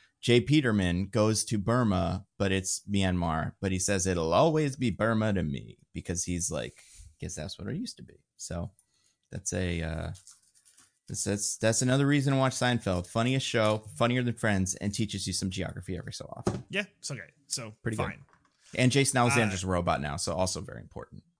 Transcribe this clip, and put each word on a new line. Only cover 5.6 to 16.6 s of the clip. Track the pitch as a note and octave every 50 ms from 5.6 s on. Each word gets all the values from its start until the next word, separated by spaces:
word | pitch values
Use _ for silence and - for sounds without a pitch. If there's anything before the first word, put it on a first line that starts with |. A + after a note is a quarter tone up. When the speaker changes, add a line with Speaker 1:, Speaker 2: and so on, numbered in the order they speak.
| G#1+ A1 - - _ _ _
Speaker 1:
because | - - - F2 F2 -
he's | - F2+ E2+ F2 -
like, | E2+ C#2+ A#1 A#1 - - - - - - - - - _
"Guess | - E2 -
that's | - D#2 - - -
what | - G2+
it | B2
used | F3+ B3 - -
to | - -
be." | - - - _ _ _
So | _ - - - E2+ F2 G2 - _ _ _ _ _ _ _ _ _ _ _ -
that's | F2+ - - -
a, | - F#2 F2+ F2 E2 E2
uh, | D#2+ D#2+ D#2+ E2 E2 - - - - - _ _ _ _ _ _ _ _ _ - _ _ _ _ -
that's, | G2 G2 -
that's, | G2 G2+ G2+ G#2 - -
that's | - - A2 A2+ - B2+
another | B2+ C3 C#3 C#3+
reason | C#3 D3 C#3+ C3 C#3 C#3
to | C3+
watch | C3 C3 -
Seinfeld. | - C3 B2 B2 A#2 - G2 F2+ F2 F2+ -
Funniest | - A2+ A2+ B2 C3 C3+ -
show, | - - A#2 A2 G#2+ G#2+ G#2+ - G2+ -
funnier | - A#2 A#2 B2 B2+ B2
than | A#2+ A#2
Friends, | - - A2 G2+ F#2+ F#2+ F#2 -
and | - - G#2 G2+
teaches | - A2 G#2 - F#2+ -
you | G2 F#2
some | - - F#2+
geography | F#2 F#2+ F2 - - - F2+ - F#2
every | - - - -
so | - - - -
often. | - - - - -